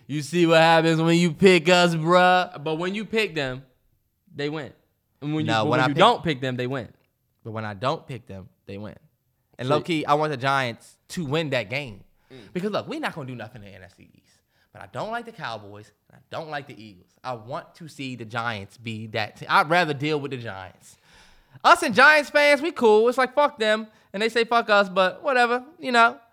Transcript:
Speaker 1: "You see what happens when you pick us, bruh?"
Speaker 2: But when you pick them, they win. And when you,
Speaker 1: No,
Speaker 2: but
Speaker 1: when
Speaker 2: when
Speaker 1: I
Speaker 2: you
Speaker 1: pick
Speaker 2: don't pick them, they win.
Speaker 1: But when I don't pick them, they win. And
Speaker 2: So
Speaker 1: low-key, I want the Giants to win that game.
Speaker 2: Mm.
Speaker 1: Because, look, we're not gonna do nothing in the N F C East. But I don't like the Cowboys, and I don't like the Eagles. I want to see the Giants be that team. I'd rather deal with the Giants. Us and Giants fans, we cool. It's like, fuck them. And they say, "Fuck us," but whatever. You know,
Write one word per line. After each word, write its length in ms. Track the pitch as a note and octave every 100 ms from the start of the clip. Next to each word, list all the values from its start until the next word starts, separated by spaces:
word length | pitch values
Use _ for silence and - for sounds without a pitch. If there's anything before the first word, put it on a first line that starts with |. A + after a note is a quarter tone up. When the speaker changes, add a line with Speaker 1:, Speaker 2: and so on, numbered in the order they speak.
| -
Speaker 1:
"You 120 | D3+
see 260 | C3+ F3 E3
what 120 | D#3+
happens 420 | E3 E3 D#3+ D#3+
when 160 | E3 E3+
you 160 | F3
pick 360 | D3+ G3 F3+ D#3
us, 260 | F3+ F3
bruh?" 680 | E3 D#3 F3+ F3+ F3+ F3 D3
Speaker 2:
But 120 | D3+
when 180 | D#3 F3+
you 100 | G#3
pick 320 | G#3+ A3 G3+ D#3
them, 280 | C3+ B2+ - _ _ _ _ _ _
they 140 | - D3
win. 240 | D#3 A#2+ - _ _ _ _
And 100 | D3
when 100 | D3+ A2+
you, 60 |
Speaker 1:
No, 80 | A2+
Speaker 2:
but 0 |
Speaker 1:
when 60 | G#2+
Speaker 2:
when 100 | B2+
Speaker 1:
I 20 |
Speaker 2:
you 40 | B2+
Speaker 1:
pick 40 | C#3+
Speaker 2:
don't 260 | G#3+ A#3
pick 160 | E3+ C3
them, 160 | C3 B2+
they 100 | B2
win. 260 | C3+ G#2 _ _ _ _ _
Speaker 1:
But 80 | A#2
when 120 | A2
I 100 | G#2+
don't 300 | G2 B2+ D#3+ -
pick 200 | A#2+ _
them, 220 | F#2+ F#2 _ -
they 120 | G2
win. 180 | G#2 - _ _ _ _ _ -
And 100 | B2+
Speaker 2:
So 60 | D3+
Speaker 1:
low-key, 300 | D#3 D#3 C#3
I 80 |
want 180 | D3 D3+
the 40 | C3+
Giants 600 | C3+ C#3 B2 A2+ - _ _
to 140 | F#3
win 260 | C#3+ D#3 D3+
that 200 | C3 G2
game. 320 | C3+ C3+ G2 - _ _
Speaker 2:
Mm. 200 | B2+ G2+
Speaker 1:
Because, 180 | F3+ G#3
look, 160 | E3+ C3
we're 100 | D4+
not 140 | C4+
gonna 140 | E3 B2+
do 60 | A#2+
nothing 260 | G#2+ A2
in 80 | G2+
the 60 | F#2+
N 60 |
F 100 | F2+ _
C 140 | F2+
East. 280 | _ _ _ _ _ _
But 100 | F#2+
I 40 | F#2+
don't 240 | B2 G3
like 120 | A#3
the 80 | A3+
Cowboys, 600 | A3 C3+ A2 G2+ G#2 G#2 _ _
and 100 | _
I 40 | _
don't 180 | C3 D#3+
like 160 | D3 C3+
the 160 | A#2
Eagles. 280 | A2 F2+ _ _
I 120 | B2+
want 400 | A#2+ A2 D#3+ - _
to 100 | D#3+
see 280 | - C3 B2
the 80 |
Giants 520 | A2 A#2 A#2 G#2 G2 -
be 300 | A#2 A2 A2
that 280 | A2 G#2+ -
team. 100 | -
I'd 200 | F3 D#3
rather 240 | F3 D#3+
deal 240 | C#3 D3+ D3+
with 120 | C#3+
the 40 | C3
Giants. 580 | A#2 F#2+ F#2 _ - _ _ _ _ _ _ -
Us 200 | C4 E4+
and 100 | D#4
Giants 360 | G3 C#4+ D4+ C#4+
fans, 300 | D4 D4 C#4+
we 120 | E4
cool. 360 | - A#3 G#3+ A#3
It's 100 | B3
like, 160 | B3+
fuck 240 | D4 C#4+ -
them. 280 | G#3+ G#3+ A3 _ _
And 80 | G3
they 80 | A3
say, 140 | A#3
"Fuck 240 | A#3 A#3 A3+
us," 200 | G3+ G3
but 340 | F3+ F#3 -
whatever. 420 | D4+ B3 A#3+ B3 C4+ -
You 140 | C4
know, 260 | A#3+ A#3 C#4+ _